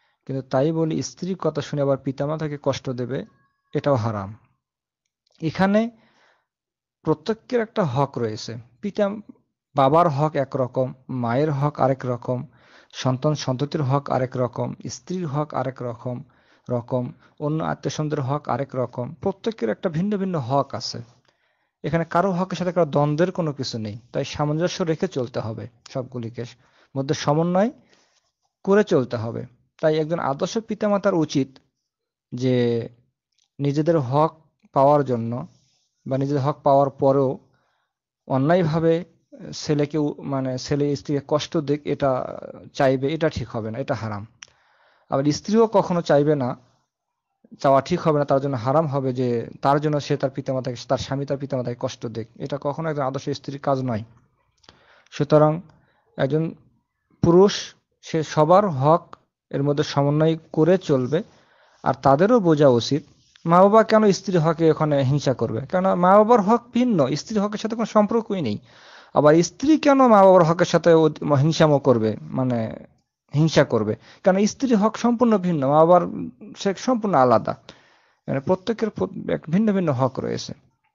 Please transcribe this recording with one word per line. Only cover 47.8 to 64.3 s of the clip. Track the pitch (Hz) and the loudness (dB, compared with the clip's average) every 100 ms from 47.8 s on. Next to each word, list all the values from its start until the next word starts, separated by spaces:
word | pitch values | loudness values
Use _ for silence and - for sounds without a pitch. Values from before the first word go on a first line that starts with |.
ঠিক | 131 175 | 2 -2
হবে | 165 147 | 0 0
না, | 143 | 2
তার | 139 | 0
জন্য | 139 131 | 0 -4
হারাম | 123 147 160 | 0 0 0
হবে | 139 131 | -2 -4
যে | 127 127 117 - - | -2 -2 -2 -6 -4
তার | 135 147 | 0 2
জন্য | 151 147 | 0 -2
সে | - 143 | -2 -2
তার | 135 | -4
পিতামাতাকে, | - 135 131 131 117 - | -6 -6 -4 -6 -8 -4
তার | 131 | -4
স্বামী | - 135 143 | -2 -6 -6
তার | 139 | -6
পিতামাতাকে | 143 131 123 120 | -6 -6 -6 -6
কষ্ট | 131 - 120 | -8 -8 -10
দিক, | 113 107 - | -10 -12 -12
এটা | 143 139 | -10 -8
কখনো | 147 139 165 | -6 -6 -6
একজন | 147 | -4
আদর্শ | 131 139 147 | -4 -6 -6
স্ত্রীর | 135 - 139 | -8 -10 -6
কাজ | - 135 | -2 -2
নয়। | 131 110 117 _ _ _ _ _ _ - _ _ _ | -2 -6 -8 _ _ _ _ _ _ -20 _ _ _
সুতরাং | - 143 151 151 160 - _ _ _ _ - | -6 2 4 4 0 -8 _ _ _ _ -6
একজন | 135 156 160 - _ _ _ _ _ _ | -2 -2 -4 -8 _ _ _ _ _ _
পুরুষ | 170 170 202 - - - _ _ | 4 6 6 2 -10 -18 _ _
সে | - 160 | -8 -6
সবার | 147 - 151 185 208 | -2 2 4 4 4
হক | 135 143 170 - - _ _ _ | 0 2 2 0 -20 _ _ _
এর | 139 | -4
মধ্যে | 143 143 | -2 0
সমন্বয় | 147 - 143 147 160 160 - | -2 0 2 2 2 0 -4
করে | - 156 185 | 0 2 2
চলবে। | 175 135 123 156 - _ _ _ _ _ | 2 0 0 -4 -6 _ _ _ _ _
আর | - | -4
তাদেরও | - 139 139 196 247 | 0 4 4 4 4
বোঝা | 175 151 147 | 4 6 6
উচিত | 120 - 143 - _ _ _ 165 | 4 2 -4 -6 _ _ _ 2
মা | 175 | 4
বাবা | 202 220 | 6 6
কেন | 208 214 214 | 4 4 4
স্ত্রীর | 180 - | 2 0